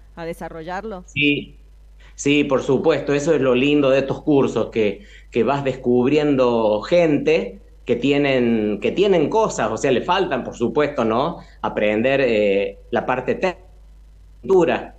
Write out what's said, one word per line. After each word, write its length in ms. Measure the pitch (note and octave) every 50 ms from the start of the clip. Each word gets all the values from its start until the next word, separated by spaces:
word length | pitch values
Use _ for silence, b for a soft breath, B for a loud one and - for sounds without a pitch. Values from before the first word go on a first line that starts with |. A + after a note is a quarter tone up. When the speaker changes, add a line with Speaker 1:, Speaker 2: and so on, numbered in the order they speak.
| - - -
Speaker 1:
a 100 | - E3+
desarrollarlo? 760 | E3 F3 - F3+ E3 D#3+ E3 D#3+ D#3+ F3+ F#3 G3+ A3 G3+ F3+ F3+
Speaker 2:
Sí, 500 | - - D3 D3 D3 C#3+ C#3+ - - - - - - - - - - - b b b b
sí, 280 | - - C#3+ C#3+ D3 C#3+
por 180 | C#3+ C#3 A#2+ -
supuesto. 500 | - C#3 B2+ - D#3+ D#3+ C#3 - C#3+ C#3+
Eso 220 | C#3+ C#3+ E3 D#3+
es 60 | C#3
lo 120 | C3 C3 B2
lindo 380 | B2 C3 C#3+ D3 D3 C#3+ C3+
de 80 | C3 C#3
estos 240 | C3+ C3+ D3 - -
cursos, 480 | - D3+ C#3 B2+ A#2 A#2 A#2 G#2+ -
que, 320 | - A#2 G#2+ G#2 G2 B B B B B B B
que 140 | - A#2+ A2+
vas 200 | A2+ C#3 C#3 C#3
descubriendo 1160 | C3+ B2+ - - B2 B2 B2 A#2+ B2+ - D3+ D3 D3 C#3+ B2+ B2+ B2 A#2+ A2+ A2+ G#2+ G#2+ G#2
gente 800 | - - F3 F3 F3 D#3+ D3 C#3 C#3+ D3+ D#3 F3 G3 - - - - - - - -
que 100 | - B2
tienen, 840 | A#2+ C3 C#3 C#3+ C#3+ C#3+ C#3 C3+ C3 B2 A#2 A#2 A2+ G#2+ G#2 G#2 G2
que 100 | - A#2
tienen 380 | G2+ C3 F#3 G#3 F#3+ F3 D3 C#3
cosas, 400 | - A3 A3 G3+ - - B2+ G#2+
o 60 | A2 A2
sea, 140 | - C#3
le 100 | C3 A2+
faltan, 420 | - - F3 G3 F#3+ - C#3 B2 A#2
por 120 | - -
supuesto, 500 | - B2 A2+ - D3 D3 C3+ - - A#2+
¿no? 360 | A2+ A2 A#2 C#3 E3 E3+ B B B B B
Aprender, 600 | - G#2+ - - G#2+ G#2 G#2+ G#2+ A#2 C3 C#3 C3+
eh, 580 | C#3 B2 A2+ G#2+ G#2 G2+ G2 G2 G2+ G2 - - - -
la 160 | - A2+ G#2
parte 300 | - B2+ C3 B2+ - A#2
técnica, 1600 | - - F#3 - - - - - - - - - - - - - - - - - - - - F#3+ F#3 E3+ C3+ A#2 G2+ - - -